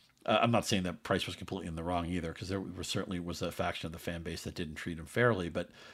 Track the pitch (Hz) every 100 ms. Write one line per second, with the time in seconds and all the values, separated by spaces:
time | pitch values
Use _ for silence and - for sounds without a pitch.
0 | _ _ - 110 120 117 - 101 90 -
1 | - 95 - 87 92 95 90 80 82 87
2 | 82 90 82 78 90 98 95 90 - 101
3 | - 90 87 87 85 - 87 - 85 82
4 | - 85 85 82 - 82 80 78 87 82
5 | 82 117 123 98 85 85 87 - -